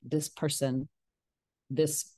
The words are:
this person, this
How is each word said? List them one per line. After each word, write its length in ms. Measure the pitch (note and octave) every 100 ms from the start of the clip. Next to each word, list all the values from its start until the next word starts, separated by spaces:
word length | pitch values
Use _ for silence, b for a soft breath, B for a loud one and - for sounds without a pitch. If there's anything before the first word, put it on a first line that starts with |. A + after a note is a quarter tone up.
this 260 | B2 D3+ D3+
person, 600 | - D3+ - C3+ C3 C#3+ _ _ _ _ _ _ _ -
this 460 | C3+ D#3 - -